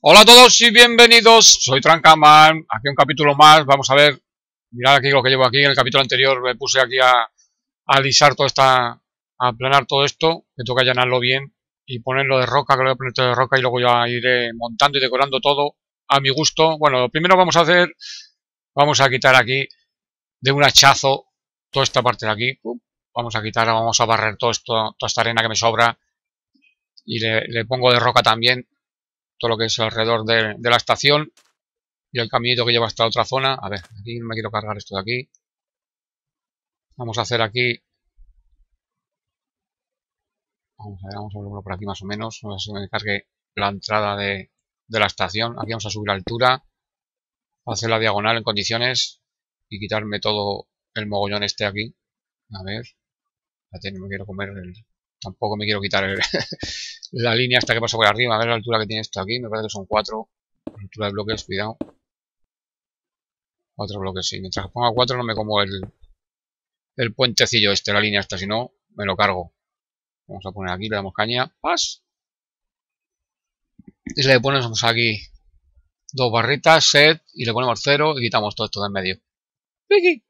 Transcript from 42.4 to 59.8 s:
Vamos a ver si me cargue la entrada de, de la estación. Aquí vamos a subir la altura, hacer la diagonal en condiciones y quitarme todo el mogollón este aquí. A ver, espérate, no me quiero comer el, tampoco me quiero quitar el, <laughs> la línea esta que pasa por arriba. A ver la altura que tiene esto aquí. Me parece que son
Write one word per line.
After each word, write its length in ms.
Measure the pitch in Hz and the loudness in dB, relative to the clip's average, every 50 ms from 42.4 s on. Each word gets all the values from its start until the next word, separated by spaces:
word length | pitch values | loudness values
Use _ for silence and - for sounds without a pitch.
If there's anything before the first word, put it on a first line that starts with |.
| - | -16
Vamos 240 | 104 101 95 104 107 | -14 -12 -12 -12 -12
a 40 | 104 | -12
ver 60 | 101 | -14
si 40 | 101 | -12
me 40 | 95 | -10
cargue 380 | - 104 104 107 101 98 _ _ _ _ _ _ _ | -10 -8 -6 -6 -8 -8 _ _ _ _ _ _ _
la 140 | 104 101 101 | -6 -6 -6
entrada 460 | 101 95 - - 107 107 104 104 101 | -6 -8 -8 -4 -4 -2 -2 -4 -6
de, 360 | 101 101 98 98 95 92 _ _ _ _ _ _ _ _ | -6 -6 -6 -8 -8 -12 _ _ _ _ _ _ _ _
de 120 | _ 107 110 | _ -2 0
la 80 | 104 | 0
estación. 480 | 98 - - - 92 98 107 113 117 120 | 0 0 -6 -6 -6 -4 -6 -6 -6 -8
Aquí 140 | 117 113 107 | -12 -12 -10
vamos 160 | 113 113 101 | -10 -10 -10
a 20 | 104 | -10
subir 180 | 101 107 104 104 | -10 -8 -6 -6
la 40 | 98 | -6
altura, 500 | 95 92 - 117 117 127 127 131 135 _ _ _ _ _ _ _ _ _ _ _ _ _ _ _ _ _ _ _ _ _ | -6 -6 -10 -4 0 0 0 0 -2 _ _ _ _ _ _ _ _ _ _ _ _ _ _ _ _ _ _ _ _ _
hacer 240 | 120 110 - 113 113 | -10 -10 -6 -2 -2
la 100 | 113 110 | -2 0
diagonal 380 | 110 110 101 101 104 110 117 | 0 -2 -2 -2 -2 -2 -4
en 60 | 117 110 | -2 -4
condiciones 800 | 113 107 101 98 - 113 117 120 127 127 123 - - - _ _ _ _ _ _ _ _ _ _ _ | -6 -6 -6 -6 -6 -4 -4 -4 -4 -4 -4 -6 -8 -10 _ _ _ _ _ _ _ _ _ _ _
y 100 | 107 98 | -14 -14
quitarme 400 | 104 92 107 107 107 107 104 101 | -10 -8 -8 -8 -6 -8 -10 -6
todo 480 | - 104 107 104 101 101 98 - - _ _ _ _ _ _ | -4 -4 -4 -2 -4 -6 -8 -8 -12 _ _ _ _ _ _
el 140 | 110 107 | -12 -10
mogollón 360 | 104 104 98 101 98 104 104 101 | -6 -4 -4 -4 -4 -4 -6 -6
este 220 | 98 - - 110 | -8 -8 -6 -8
aquí. 300 | 101 98 104 104 - _ _ _ _ _ _ _ _ _ _ _ _ | -6 -6 -8 -12 -12 _ _ _ _ _ _ _ _ _ _ _ _
A 120 | 107 92 92 | -18 -16 -14
ver, 200 | 95 104 113 123 - _ _ _ _ _ _ _ _ _ _ _ _ _ _ _ _ | -12 -12 -14 -14 -18 _ _ _ _ _ _ _ _ _ _ _ _ _ _ _ _
espérate, 200 | 95 87 - 98 98 | -20 -16 -16 -14 -14
no 80 | 92 92 | -14 -14
me 60 | 98 | -14
quiero 160 | 98 98 98 | -14 -14 -14
comer 220 | 101 95 95 101 98 | -14 -14 -14 -14 -14
el, 240 | 101 98 92 90 92 107 113 _ _ _ _ _ _ _ | -14 -16 -18 -18 -20 -20 _ _ _ _ _ _ _ _
tampoco 340 | - - 98 _ 117 107 107 | -18 -18 -12 _ -8 -8 -6
me 100 | 104 104 | -6 -6
quiero 140 | 104 104 101 | -6 -6 -6
quitar 240 | 98 98 104 98 98 | -6 -4 -4 -4 -4
el, 160 | 95 98 98 | -4 -6 -6
<laughs> 920 | - - - - - - 165 - - - - - - - - - - - | -6 -6 -6 -8 -8 -10 -12 -14 -14 -14 -14 -14 -16 -16 -18 -20 -20 -14
la 240 | - 123 117 117 110 | -10 -6 -4 -2 -2
línea 240 | 117 127 123 123 127 | -2 0 0 0 0
esta 140 | - - 120 | 0 0 -4
que 60 | 113 | -4
pasa 180 | 113 113 117 | -4 -6 -2
por 100 | 113 110 | 2 2
arriba. 280 | 101 104 110 123 120 113 | 2 2 0 -2 -2 -2
A 40 | 107 | -2
ver 80 | 117 | -2
la 80 | 117 117 | -2 -4
altura 240 | 113 110 120 113 110 | -4 -4 -4 -4 -4
que 80 | 107 | -4
tiene 140 | 98 110 110 | -6 -8 -10
esto 200 | 110 - - 101 | -10 -10 -10 -10
aquí. 180 | 95 98 117 127 | -8 -8 -8 -10
Me 100 | 123 110 | -8 -10
parece 180 | 107 110 110 | -8 -8 -8
que 40 | 107 | -10
son 140 | 110 104 | -12 -14